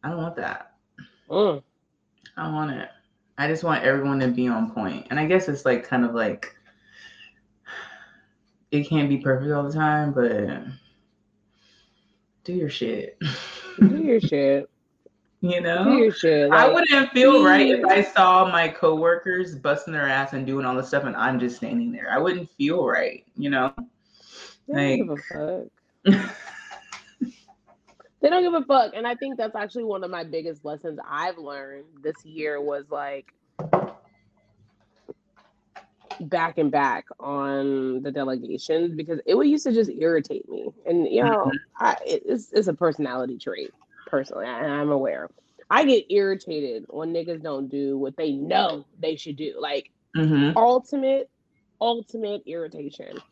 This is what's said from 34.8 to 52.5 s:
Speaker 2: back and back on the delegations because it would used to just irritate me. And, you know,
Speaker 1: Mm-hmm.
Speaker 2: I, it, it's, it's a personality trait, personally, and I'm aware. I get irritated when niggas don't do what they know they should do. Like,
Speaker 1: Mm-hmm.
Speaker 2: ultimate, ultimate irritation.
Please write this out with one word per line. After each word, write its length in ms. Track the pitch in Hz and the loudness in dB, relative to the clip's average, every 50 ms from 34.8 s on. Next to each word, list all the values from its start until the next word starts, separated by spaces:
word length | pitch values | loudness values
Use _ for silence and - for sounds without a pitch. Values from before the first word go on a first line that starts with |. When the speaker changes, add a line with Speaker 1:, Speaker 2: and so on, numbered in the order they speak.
| _ _ _ _ _ - - _ _ _ _ _ _ _ _ _ _ _ _ - - _ _ _ _ - - - | _ _ _ _ _ -20 -20 _ _ _ _ _ _ _ _ _ _ _ _ -20 -20 _ _ _ _ -16 -14 -12
Speaker 2:
back 380 | 170 147 185 170 165 170 165 - | -8 -6 -4 -2 -2 -4 -2 -2
and 120 | 156 147 | -2 0
back 360 | 131 - 139 135 120 - - _ - _ | 2 0 0 0 -2 -4 -8 _ -20 _
on 840 | - 139 143 143 139 139 139 139 139 139 139 135 131 131 127 131 135 | -10 -8 -6 -4 -4 -4 -4 -2 -2 -2 -2 -2 -2 -4 -4 -4 -6
the 80 | 143 | -6
delegations 840 | 131 143 135 131 131 127 120 117 - - - - 160 165 170 175 165 | -6 -4 -4 -4 -4 -6 -6 -8 -10 -10 -4 -2 -2 0 0 -2 -4
because 260 | 156 160 156 165 151 - | -6 -6 -6 -6 -6 0
it 80 | - 175 | 2 2
would 140 | 233 294 294 | 4 4 4
used 160 | 294 294 - | 2 2 2
to 80 | 277 226 | 0 2
just 180 | 226 220 185 | 2 2 0
irritate 580 | - - 156 165 165 160 143 - 151 - - - | 0 -2 0 2 2 2 0 -2 -8 -10 -10 -10
me. 200 | - - 58 - - _ _ | -12 -10 -10 -10 -12 _ _
And, 220 | - 165 175 160 - | 0 0 2 2 2
you 140 | - - - | 2 2 4
know, 320 | - 226 208 185 - - | 4 2 2 2 0 -2
Speaker 1:
Mm-hmm. 220 | 277 - _ _ - | -4 -8 _ _ -2
Speaker 2:
I, 180 | 226 - - - - | 0 0 0 0 -4
it, 160 | - - - - | -4 -4 -4 -2
it's, 260 | - - 240 208 _ - | -2 -4 -4 -4 _ 0
it's 160 | 208 214 185 | 0 0 0
a 60 | 165 | -2
personality 640 | - 175 165 147 - 151 127 123 127 127 127 127 117 | 0 0 0 0 0 -4 -4 -4 -6 -6 -6 -8 -10
trait, 360 | - - 95 - - - _ _ _ _ _ - - | -10 -10 -10 -8 -10 -12 _ _ _ _ _ -20 -10
personally, 400 | - - 139 135 135 - - 101 | -4 -2 -2 -2 -4 -8 -10 -8
and 200 | 120 123 117 151 151 143 | -8 -8 -6 -4 -4 -4
I'm 180 | 147 147 151 | -2 0 0
aware. 380 | 143 139 135 120 78 65 76 85 _ _ _ _ _ _ - _ | 0 0 0 -2 -4 -6 -8 -12 _ _ _ _ _ _ -4 _
I 140 | - 247 311 | 2 4 6
get 220 | 277 262 220 - _ | 6 4 4 2 _
irritated 760 | 185 202 196 196 196 190 - - 165 151 143 131 117 110 - - | 0 2 2 2 -2 -4 -6 -8 -6 -6 -6 -6 -6 -8 -10 -12
when 240 | - 147 160 165 170 | -10 -8 -8 -6 -4
niggas 280 | 165 160 170 170 160 151 | -6 -6 -6 -8 -8 -8
don't 260 | 160 147 135 139 131 | -8 -6 -6 -8 -6
do 280 | 139 139 143 139 139 135 | -6 -6 -4 -4 -4 -4
what 180 | 139 135 156 | -4 -6 -6
they 160 | - 160 156 139 | -6 -4 -4 -4
know 540 | 139 143 160 180 190 196 175 - 147 143 _ _ _ | -4 -4 -2 0 0 0 0 -2 -6 -10 _ _ _
they 180 | 160 160 160 | -6 -6 -6
should 200 | 147 - 165 147 | -6 -10 -14 -10
do. 180 | 131 156 143 - - | -8 -8 -10 -8 -8
Like, 300 | 147 147 143 139 - - _ _ _ _ _ | -6 -4 -4 -6 -6 -8 _ _ _ _ _
Speaker 1:
Mm-hmm. 360 | 160 160 156 156 143 143 147 - | 0 2 4 4 4 4 4 4
Speaker 2:
ultimate, 760 | - 226 240 247 254 247 - - 277 269 262 269 269 262 _ _ _ _ _ _ _ _ _ _ _ | 4 4 6 4 4 0 -2 -4 -2 0 2 0 0 -2 _ _ _ _ _ _ _ _ _ _ _
ultimate 600 | 214 233 233 233 214 _ - 226 220 208 208 208 - | -2 -2 -2 -2 -6 _ -10 -8 -6 -6 -6 -8 -10
irritation. 760 | - | -10